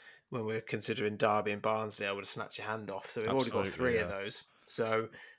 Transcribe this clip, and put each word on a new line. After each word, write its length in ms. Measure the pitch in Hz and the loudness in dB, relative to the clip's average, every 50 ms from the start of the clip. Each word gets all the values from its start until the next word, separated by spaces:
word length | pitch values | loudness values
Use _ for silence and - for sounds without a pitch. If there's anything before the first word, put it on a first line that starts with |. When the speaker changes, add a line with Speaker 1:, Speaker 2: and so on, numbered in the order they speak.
| - - - - _ _ | -20 -20 -20 -20 _ _
Speaker 1:
when 160 | 135 120 110 | -4 -2 -2
we're 160 | 107 110 110 | 0 -2 -2
considering 560 | - - - 110 - - 110 117 107 104 104 | -2 -2 -2 0 0 0 0 2 2 0 2
Derby 360 | 101 - 107 104 107 101 104 | 4 4 6 6 4 4 2
and 100 | 104 101 | -2 0
Barnsley," 440 | 104 110 110 110 107 107 101 - 107 | 2 2 2 2 0 -2 -4 -2 -2
I 60 | 98 | -2
would 80 | 98 101 | -2 -2
have 80 | 98 - | -2 -4
snapped 300 | - 117 104 - - - | -4 -4 -4 -8 -8 -8
your 80 | 98 | -4
hand 240 | 110 110 110 104 98 | -4 -4 -4 -4 -6
off. 180 | 95 95 - - | -6 -6 -6 -4
So 140 | - 120 | -4 -2
we've 80 | 110 110 | 0 2
already 200 | 127 135 123 117 | 4 4 4 4
got 100 | - 110 95 | 2 2 0
Speaker 2:
Absolutely, 40 | 95 - - 127 127 | 0 0 0 2 2
Speaker 1:
three 60 | 120 110 | 4 2
of 80 | 104 90 | 2 0
Speaker 2:
yeah. 80 | 101 98 | -2 -4
Speaker 1:
those. 240 | 98 107 - - - - _ _ - | -4 -6 -6 -8 -12 -16 _ _ -14
So 420 | - - - 117 113 110 110 113 113 - - - - - | -8 -4 -2 0 2 2 0 0 -2 -8 -16 -18 -20 -20